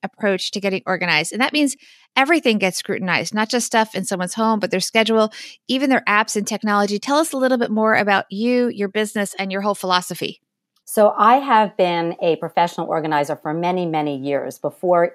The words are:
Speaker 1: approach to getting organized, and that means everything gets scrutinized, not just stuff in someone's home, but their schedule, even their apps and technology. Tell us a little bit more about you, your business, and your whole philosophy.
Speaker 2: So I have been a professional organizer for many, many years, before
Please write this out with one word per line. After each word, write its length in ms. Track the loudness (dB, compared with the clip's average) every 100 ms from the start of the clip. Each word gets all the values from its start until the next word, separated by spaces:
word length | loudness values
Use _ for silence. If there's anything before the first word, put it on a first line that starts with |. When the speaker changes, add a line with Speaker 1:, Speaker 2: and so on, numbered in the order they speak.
Speaker 1:
approach 480 | -12 -4 -2 -2 -2
to 80 | -4
getting 240 | -4 -4 -4
organized, 460 | -4 0 0 0
and 100 | -2
that 120 | -2
means 220 | 0 0 -2 _ _ _ 0
everything 440 | 4 4 4 2
gets 180 | 0 -2
scrutinized, 560 | -6 -4 -2 -2 -2
not 160 | -4 -2
just 160 | -2 0
stuff 300 | 0 0 -2
in 100 | -6
someone's 300 | -4 -6 -2
home, 240 | 0 0
but 100 | 0
their 100 | -2
schedule, 520 | 0 2 4 4 0 -2 -18 -14 -4
even 220 | -2 2
their 140 | 2 2
apps 280 | 0 0 -2
and 100 | -4
technology. 540 | -4 0 0 0 -2
Tell 180 | -2 0
us 160 | 0
a 40 | 0
little 200 | 0 0
bit 140 | 0
more 240 | 0 2 2
about 300 | 2 0 0
you, 380 | -4 0 2 0
your 220 | -2 -4
business, 440 | -2 -4 -4 -6 -6
and 120 | -6
your 100 | -4
whole 140 | -2 -2
philosophy. 640 | 2 0 0 -6 -8 -10 _ _ _ _ -6
Speaker 2:
So 300 | 4 4 6
I 200 | 4 4
have 380 | 4 2 2 2
been 380 | 0 0 -2 -2
a 140 | -2 -2
professional 520 | -2 0 0 -2 -4
organizer 500 | -2 0 -2 -2 -4
for 180 | -4 -4
many, 320 | -2 -2 -2
many 280 | -2 -2 -4
years, 440 | -2 -4 -4 -6
before 520 | -8 -4 2 4 2